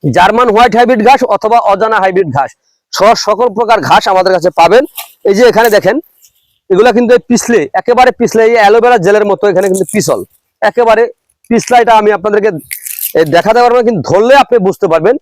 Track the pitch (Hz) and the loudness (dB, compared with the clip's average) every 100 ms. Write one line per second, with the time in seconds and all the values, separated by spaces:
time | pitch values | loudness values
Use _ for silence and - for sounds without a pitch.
0 | 156 120 185 220 247 208 240 208 240 247 | -2 0 2 2 0 2 2 2 0 2
1 | 214 269 254 202 220 233 214 196 220 220 | 2 2 0 -2 0 0 0 -2 0 0
2 | 190 180 175 135 131 _ _ _ _ - | 0 -2 -2 -4 -6 _ _ _ _ -2
3 | 196 220 - 208 247 196 226 220 135 185 | 0 0 -2 -4 -4 -4 -2 -2 2 0
4 | 214 185 185 185 165 - 165 214 294 - | 2 0 0 0 -2 0 2 2 0 -8
5 | - _ - 196 247 208 233 208 180 254 | -20 _ -4 2 2 2 2 2 0 -4
6 | - _ _ _ _ _ _ 190 233 226 | -8 _ _ _ _ _ _ 0 2 2
7 | 240 247 - 240 - 233 147 - - 240 | 2 0 0 -4 0 -2 -2 -6 -2 2
8 | 254 - 233 226 226 233 202 226 240 240 | 0 0 -4 0 0 2 2 2 2 2
9 | 175 214 208 190 202 180 196 190 190 214 | 2 0 0 -2 0 0 -2 -4 -4 -4
10 | 156 120 90 _ _ _ 220 226 233 220 | -2 -4 -6 _ _ _ -4 -2 0 2
11 | 233 - _ _ _ 233 - 247 233 220 | 0 -6 _ _ _ -4 0 0 2 2
12 | 208 208 214 208 208 165 - - - - | 2 -2 -2 -2 -2 -6 -14 -18 -16 -14
13 | - - 160 170 190 233 240 240 233 214 | -6 -2 0 0 0 0 2 2 0 -2
14 | - 175 226 277 247 240 190 185 196 160 | -2 -2 2 2 2 0 -2 -4 -2 -2
15 | 165 269 | -2 -6